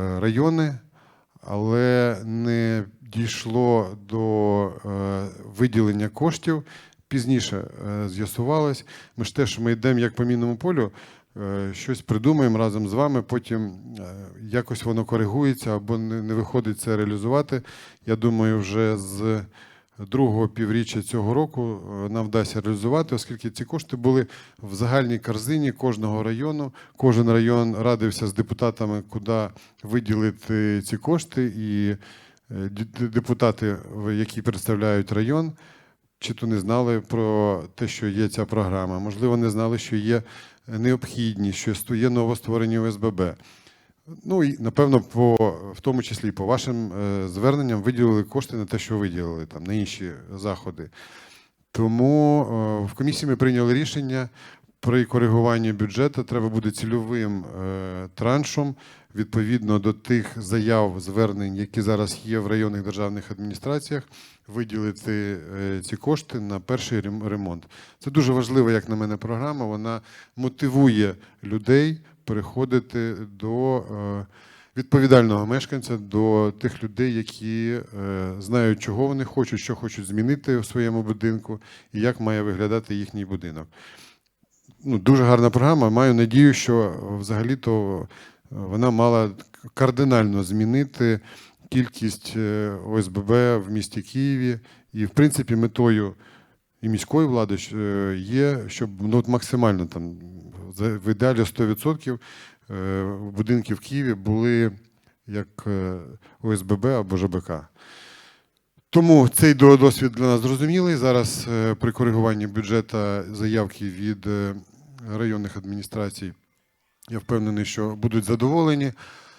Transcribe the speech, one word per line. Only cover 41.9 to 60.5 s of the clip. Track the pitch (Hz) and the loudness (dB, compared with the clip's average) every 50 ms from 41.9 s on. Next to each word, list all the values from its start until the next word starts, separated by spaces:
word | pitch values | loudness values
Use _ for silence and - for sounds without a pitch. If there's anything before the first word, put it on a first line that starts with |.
| 123 | -2
є | 110 117 127 | 0 2 2
новостворені | 123 120 117 113 120 - - - 113 117 113 113 113 113 | 2 2 2 0 -2 -4 -4 -4 -2 0 0 0 0 0
О | 110 | 0
С | 113 107 | -2 -2
Б | 101 104 113 | -2 -2 -2
Б. | 101 90 92 87 78 - - - - _ _ - _ _ _ _ _ _ _ 151 165 - - | -2 0 -2 -4 -4 -6 -16 -20 -20 _ _ -20 _ _ _ _ _ _ _ -20 -20 -12 -6
Ну, | - 185 190 160 | -2 0 2 2
і, | 143 139 - | 2 0 -2
напевно, | 113 113 - - 143 139 135 123 | -4 -2 2 4 4 6 6 4
по, | 98 - - 117 123 120 117 110 113 104 82 80 90 101 95 | 2 2 0 2 4 4 6 4 4 2 0 -4 -10 -14 -14
в | - | -8
тому | - 143 127 127 110 | -4 -2 -2 -2 -2
числі | - 117 - - 107 95 | -4 -6 -6 -4 -4 -4
по | - 98 | -2 -2
вашим, | 98 123 123 - 135 123 117 113 104 90 | 0 0 0 0 -2 -4 -4 -6 -6 -6
е, | 98 101 101 101 98 95 95 | -4 -4 -2 -2 -2 -4 -4
зверненням | 87 95 104 131 139 147 139 127 117 104 98 | -4 0 2 2 2 2 0 0 -2 -2 0
виділили | 117 127 120 120 117 110 107 101 | 0 2 4 4 4 4 4 2
кошти | 104 - 139 131 - - | 0 -2 -4 -4 -4 -6
на | 113 104 | -8 -6
те, | 90 - 107 | -6 -6 -6
що | - - 113 104 | -4 -4 -4 -2
виділили, | 101 95 85 87 87 85 82 80 80 | -2 -2 -4 -4 -6 -6 -6 -8 -10
там, | 80 - 80 82 | -12 -12 -12 -8
на | 90 104 | -4 -4
інші | 107 101 98 - - 98 90 85 85 87 85 95 | -4 -4 -4 -6 -10 -12 -12 -12 -14 -16 -16 -12
заходи. | 95 95 104 95 85 - - 80 78 82 73 - - - - - - - - - - _ _ _ _ _ _ - | -8 -6 -6 -6 -6 -8 -12 -12 -12 -14 -16 -16 -20 -20 -20 -20 -20 -20 -20 -20 -20 _ _ _ _ _ _ -2
Тому, | - 113 113 113 117 123 135 147 151 151 147 147 147 139 | 0 0 2 4 4 4 4 4 6 4 4 4 4 2
е, | 107 113 113 110 107 107 107 104 101 - | 0 -2 -2 -2 -2 -2 -2 -4 -4 -4
в | |
комісії | - 135 143 147 - - 147 | -4 -2 -2 -2 -2 -2 -2
ми | 131 | 0
прийняли | 113 131 127 127 123 120 120 123 | 2 2 2 4 4 4 2 2
рішення, | 139 151 - - 151 139 131 127 131 127 120 - - - - - - _ _ _ _ - | 2 0 -2 -4 -6 -6 -4 -4 -4 -6 -8 -10 -18 -20 -20 -20 -20 _ _ _ _ -2
при | 117 117 127 120 | 2 2 2 2
коригуванні | - - 123 120 117 110 117 117 120 117 113 113 113 107 | 2 2 2 4 4 4 4 4 4 4 2 2 0 0
бюджету | 101 107 104 95 110 135 147 147 131 120 | 0 -2 -2 0 0 0 0 0 -2 -6
треба | - 120 120 110 113 | -4 -2 -2 -2 0
буде | 110 110 104 107 | 0 -2 -2 -2
цільовим, | 104 - - 110 113 120 113 110 123 120 110 104 104 98 87 | -4 -4 -4 -2 -2 -2 -2 -2 -2 -2 -2 -2 -4 -6 -6
е, | - 85 90 95 95 95 95 95 92 92 90 92 90 _ | -8 -10 -8 -8 -6 -6 -6 -8 -8 -10 -10 -10 -12 _
траншом, | - - 117 127 143 147 - - - 143 143 135 - - - - - _ _ - | -4 0 0 2 0 0 -2 -2 -2 -2 -4 -4 -10 -14 -20 -20 -20 _ _ -8
відповідно | 104 107 107 - 113 107 107 120 120 110 104 107 104 | -6 -6 -2 -2 0 0 2 0 0 2 2 0 2
до | 98 110 104 | 2 0 -2
тих | - - - 123 120 101 - - 113 107 | -2 0 0 0 0 0 -2 -8 -12 -8
заяв, | 90 | -4